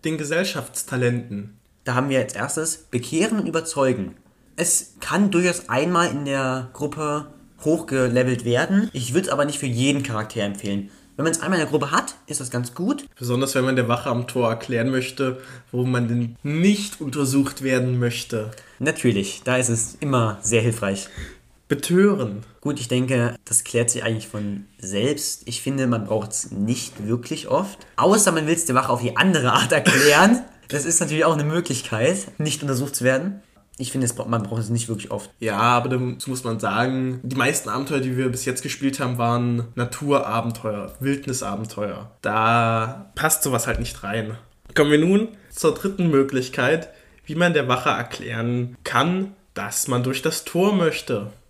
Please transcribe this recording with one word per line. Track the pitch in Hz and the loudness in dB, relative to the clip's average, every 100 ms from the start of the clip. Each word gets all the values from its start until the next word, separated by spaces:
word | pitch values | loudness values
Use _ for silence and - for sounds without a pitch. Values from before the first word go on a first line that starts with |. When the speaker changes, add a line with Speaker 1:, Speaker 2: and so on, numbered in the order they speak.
Speaker 1:
den | 160 156 | -4 -4
Gesellschaftstalenten. | 147 160 190 147 123 - - 127 120 120 117 101 101 - _ _ | -2 -2 -2 -4 -8 -8 -6 0 0 0 -4 -10 -10 -16 _ _
Speaker 2:
Da | - | -2
haben | 123 139 | 0 2
wir | 131 | 0
als | - | 0
erstes | 98 120 156 160 - | -4 -4 -4 -4 -6
Bekehren | - 123 123 160 214 214 | -4 -6 -2 0 2 0
und | 180 | 0
Überzeugen. | 160 160 143 135 107 92 - _ _ _ - | -2 -4 0 2 2 -4 -10 _ _ _ -4
Es | 170 - - - | 0 0 -2 -14
kann | - 160 202 | -4 2 4
durchaus | 170 180 170 - | 4 2 0 -2
einmal | 127 160 175 170 | 0 2 2 2
in | 139 | 0
der | 139 139 131 131 123 | -2 -2 0 -2 -6
Gruppe | - 147 - 151 147 147 - - - | -6 -6 -4 -4 -4 -6 -18 -20 -6
hochgelevelt | 151 165 - 135 127 123 123 123 | 0 0 2 2 4 4 2 0
werden. | 117 120 165 196 226 | 2 2 4 2 2
Ich | 139 120 | -2 -2
würd's | 143 190 | 0 0
aber | 139 | 0
nicht | 143 147 | 0 -2
für | 135 | -2
jeden | 117 135 139 | 0 2 2
Charakter | 123 110 107 113 | 0 -4 -4 -4
empfehlen. | 101 98 101 101 98 - - - | -4 -4 -4 -4 -6 -14 -18 -4
Wenn | |
man's | 160 160 | -2 0
einmal | 165 185 | 0 0
in | |
der | 139 | 2
Gruppe | 143 139 | 0 0
hat, | 180 - - - | -2 -2 -10 -10
ist | 151 | -8
das | 123 | -4
ganz | 123 123 | -4 -6
gut. | - 190 285 - - | -4 -2 -2 -6 -10
Speaker 1:
Besonders | 120 123 135 | -2 0 0
wenn | 135 | 2
man | 127 131 | 2 2
der | 117 | 2
Wache | 117 143 | 0 0
am | 120 123 | -2 -2
Tor | 127 117 | 0 0
erklären | 113 - 117 123 | 0 -2 0 0
möchte, | 131 127 - 131 127 - - - | 0 -2 -2 -4 -4 -12 -20 -8
wo | 123 | -2
man | 127 123 117 | 0 2 2
denn | 120 117 117 | 0 -2 -4
nicht | 143 156 190 202 202 - | -4 2 4 4 0 -8
untersucht | 147 139 135 139 135 - | -6 -2 2 2 2 -2
werden | 131 127 127 123 | 0 2 2 2
möchte. | 120 117 - 113 107 - - - | 0 -2 -6 -6 -6 -10 -18 -6
Speaker 2:
Natürlich, | 139 156 123 101 98 - | -4 0 2 2 0 -4
da | - 127 | 0 0
ist | 120 | 2
es | 113 - - | 0 -2 -4
immer | 147 131 113 98 | 0 2 2 -2
sehr | - 117 | 2 2
hilfreich. | 117 - 98 98 - - - - _ _ - | 2 0 -2 -4 -6 -12 -14 -16 _ _ -4
Speaker 1:
Betören. | 147 - 180 202 196 113 101 - - | -4 2 4 6 4 -2 -6 -12 -8
Speaker 2:
Gut, | 143 143 | -4 -4
ich | 120 | 0
denke, | 127 127 127 120 120 | 0 2 2 0 -2
das | - - | -4 -4
klärt | - 117 117 | 0 0 2
sich | - | 2
eigentlich | 113 110 - | 0 -2 -4
von | 107 104 101 - - | -6 -6 -6 -10 -14
selbst. | 95 101 123 147 - - - | -6 0 0 0 -4 -8 -8
Ich | 120 | -6
finde, | - 139 131 | -4 0 0
man | 113 | 0
braucht's | 101 110 104 - - | 0 -2 -2 -6 -6
nicht | 101 107 131 - - 107 | -2 -2 -2 -4 -8 -2
wirklich | 120 - 160 - | -2 -2 -8 -2
oft. | 147 196 - - - | 0 0 -8 -12 0
Außer | 151 208 196 | 4 6 4
man | 165 156 | 2 0
will's | 160 - | 0 2
der | |
Wache | 127 131 | 2 2
auf | 120 | 0
die | 117 - | -2 2
andere | 180 165 127 | 4 4 4
Art | 104 123 | 2 4
erklären. | 156 - 131 147 147 196 247 - | 4 4 6 8 8 8 6 2
Speaker 1:
<laughs> | - - | -18 -6
Speaker 2:
Das | 143 147 | -4 0
ist | 165 | 0
natürlich | 156 151 156 | 2 2 4
auch | |
eine | 151 | 4
Möglichkeit, | 147 165 170 123 - 110 131 190 - - | 2 0 0 -4 -4 0 2 2 -4 -4
nicht | 151 - | -4 -2
untersucht | 143 127 143 - | -2 -2 -2 0
zu | |
werden. | 127 131 180 202 - _ _ - | 2 2 0 -6 -14 _ _ -10
Ich | 123 | -6
finde, | 135 123 | -2 -2
es | |
bra-, | - - | -2 -2
man | 117 | -2
braucht | 101 117 | -2 -4
es | 107 | -2
nicht | 117 113 | -2 -2
wirklich | 104 - | -6 -6
oft. | 104 - - | -8 -10 -6
Speaker 1:
Ja, | 113 101 | -4 2
aber | 117 120 127 | 4 4 2
dazu | 127 123 123 - | -2 -2 -6 -8
muss | 127 | -6
man | 123 110 | -4 -2
sagen, | 107 104 127 131 131 127 | 0 0 0 0 -2 -4
die | 127 131 | -6 0
meisten | 123 - 104 | 0 0 -2
Abenteuer, | 120 135 147 | -4 -2 -2
die | 131 127 | 0 0
wir | 131 | -2
bis | 120 | -2
jetzt | - 123 | -4 -4
gespielt | 135 - 139 135 | -6 -2 -2 -2
haben, | 127 120 | -4 0
waren | 117 120 120 120 117 | 0 2 2 0 -2
Naturabenteuer, | - 120 - 143 139 131 117 117 113 110 104 98 - | -4 -4 -4 2 2 2 -2 -2 -4 -6 -6 -8 -6
Wildnisabenteuer. | 135 139 139 123 98 101 113 - 104 101 - - | -2 -2 -2 -4 -4 -6 -6 -6 -6 -6 -14 -8
Da | - 110 113 117 117 113 113 - - | -2 2 4 4 4 2 -2 -6 -14
passt | - 156 - | -2 0 0
sowas | 143 120 120 | 0 0 0
halt | 113 | -2
nicht | 113 - | -4 -6
rein. | 101 110 107 113 - _ - | -6 -4 -4 -8 -14 _ -6
Kommen | - 147 | 2 4
wir | 151 | 6
nun | 165 196 226 - - | 6 4 2 -6 -18
zur | - - | 0 0
dritten | - 196 196 170 | 0 -4 0 4
Möglichkeit, | 139 135 135 127 - 127 160 - - - - - | 4 4 0 -4 0 2 2 -2 -18 -20 -20 -8
wie | |
man | 156 175 | 0 2
der | 151 127 | 2 2
Wache | 127 151 | 0 2
erklären | 117 120 - 110 113 117 123 123 - | -2 -4 -8 -8 -4 -2 -2 -2 -8
kann, | - 120 151 185 190 - _ | -2 2 2 0 -2 -8 _
dass | - 101 - - | -8 -6 -4 -2
man | 123 | 0
durch | 123 127 | 0 0
das | 160 160 | -2 -4
Tor | - 170 202 | -4 2 4
möchte. | 196 165 - - 113 104 - _ | 4 2 0 -4 -4 -4 -14 _